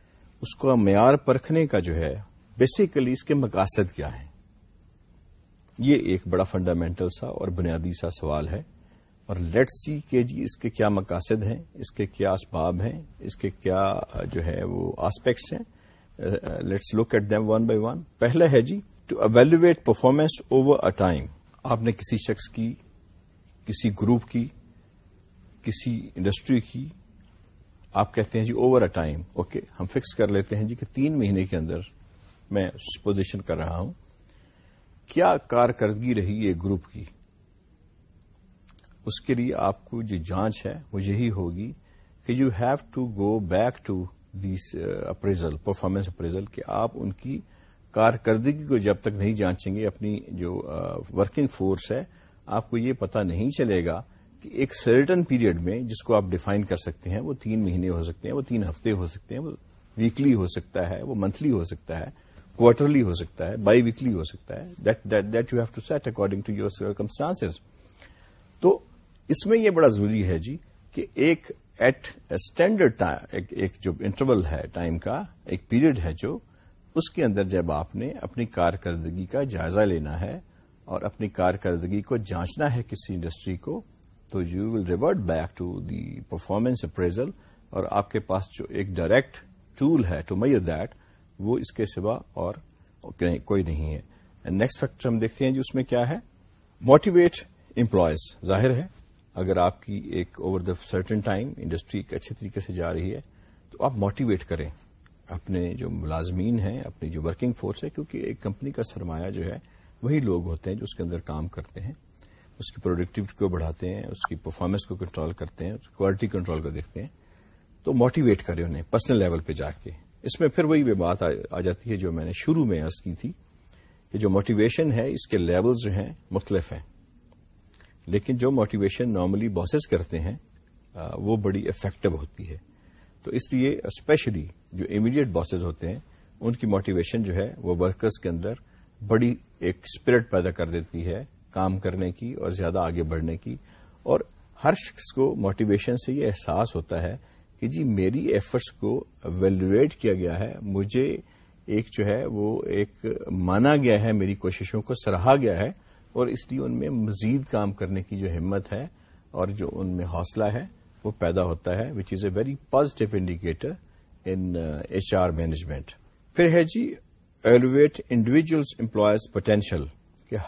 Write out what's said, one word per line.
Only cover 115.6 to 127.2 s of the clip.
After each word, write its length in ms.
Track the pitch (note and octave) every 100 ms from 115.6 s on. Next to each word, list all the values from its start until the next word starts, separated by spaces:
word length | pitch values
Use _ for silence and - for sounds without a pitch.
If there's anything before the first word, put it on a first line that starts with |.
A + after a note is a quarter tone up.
| F2
ہیں، 60 |
اس 160 | G#2+ -
کی 80 | -
کوالٹی 300 | G2 F#2+ G#2+
کنٹرول 340 | F#2+ F2+ D#2
کو 80 | D2
دیکھتے 320 | F2+ - -
ہیں۔ 80 | B2+ _ _ _ _ _ _ _
تو 100 | -
موٹیویٹ 500 | C3 B2 D#3+ B2 G2
کریں 200 | - E2+
انہیں 200 | E2+ D2+ -
پرسنل 300 | A#2+ - A2+
لیول 200 | F2+ E2
پہ 140 | D#2+
جا 180 | D2+ C#2
کے۔ 180 | - G#2 - - _
اس 180 | B2 -
میں 80 | D#3
پھر 160 | -
وہی 200 | D#3 D#3
بات 400 | B2+ G2 E2+ F#2
آ، 20 | E2+ G#1+ -
آ 100 | F2+
جاتی 300 | F2+ - A#2
ہے 60 | G2
جو 140 | F2+
میں 140 | D#2+ E2
نے 60 | F#2
شروع 300 | - E3 A#2+
میں 160 | D#2+
عرض 200 | D#2 -
کی 120 | F#2 E2+
تھی 160 | B2+ - _ _ _ - _ _ _
کہ 60 | G#2+
جو 120 | G2+
موٹیویشن 640 | G2 G2+ G#2+ A2+ D#3+ D#3
ہے 200 | A2+ C3
اس 160 | - -
کے 100 | G2+
لیول 360 | E2+ F2+ A#2 A#2+ G#2+
جو 60 |
ہیں 220 | G2 A2+ - -
مختلف 400 | F#2+ - F#2+ -
ہیں، 80 | D2+ - - _ _